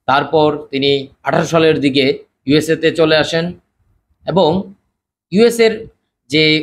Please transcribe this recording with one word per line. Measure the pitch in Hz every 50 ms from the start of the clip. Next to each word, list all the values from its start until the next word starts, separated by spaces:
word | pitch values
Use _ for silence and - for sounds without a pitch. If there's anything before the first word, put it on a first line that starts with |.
| _ -
তারপর | 131 143 139 139 - 156 151 151 147 147 147 -
তিনি | - 139 135 139 143 139 131 135 _ _
আঠারো | - 135 147 165 170
সালের | 143 165 165 160 160 156 139 131
দিকে | 143 131 139 131 131 147 - - _ _ _ -
ইউএসএতে | 131 139 151 151 156 160 156 160 160 156 160
চলে | 165 156 156 156 143
আসেন | - - 165 165 180 175 - _ _ _ _ _ _ _ _ _ _ _ _ -
এবং | - 151 190 180 151 165 190 202 - - _ _ _ _ _ _ _ _ _ _ -
ইউএসএর | 170 196 226 240 233 233 226 220 214 214 - - _ _ _ _ _ _ _ -
যে | 143 156 156 156 156 156